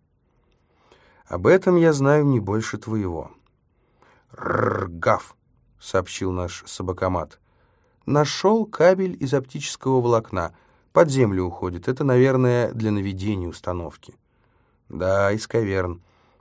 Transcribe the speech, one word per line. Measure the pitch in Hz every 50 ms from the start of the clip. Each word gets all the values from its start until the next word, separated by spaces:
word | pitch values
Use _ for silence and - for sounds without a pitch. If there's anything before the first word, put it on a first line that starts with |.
| _ _ _ _ _ _ _ _ _ _ _ _ _ _ _ _ _ _ _ _ _ _ _ _ _
"Об | - - 90 92 120
этом | 180 190 - 190 175 170
я | 165 165
знаю | 151 139 135 139 147 151 147 143
не | 131 113
больше | 98 95 104 110 110 - - 107
твоего". | - 110 110 110 98 90 85 78 - - - _ _ _ _ _ _ _ _ _ _ _ _ _ _ _ _ _ _ _
"Рррр, | - - - - - 107 110 107 101 98 98 87
гав", | 85 82 - 113 104 - - - - _ _ _ _ _ _ _ _ _
сообщил | - - - 95 90 - - - - 92
наш | 92 90 90 87 - - - -
собакомат. | - - 95 92 90 - 95 92 92 87 76 - - _ _ _ _ _ _ _ _ _ _ _ _ _ _
"Нашёл | - 139 147 151 147 - - - 190 220 226 214
кабель | - - - 156 180 190 190 190 180 180 -
из | 143 127 143
оптического | 135 127 - - 151 139 - - - - 131 131 127
волокна. | 120 120 117 110 110 - - 92 85 78 - _ _ _ _ _ _ _ -
Под | - 175 151
землю | 131 135 123 101 95 92 92
уходит. | 87 87 - 90 92 87 87 - 127
Это, | 131 - 147
наверное, | 135 123 123 127 135 131 127 127 123 123 120 117 -
для | 117 113 110 107
наведения | 104 101 98 101 95 92 98 107 104 92 87 85
установки". | 78 - - 92 90 87 82 76 - - - - - _ _ _ _ _ _ _ _ _ _ _ _ _ _ -
"Да, | - 76 90 92 98 98 101 98 104
исковерн. | 110 - - - 117 110 98 98 95 90 90 87 87 - _ _ _ _ _ _ _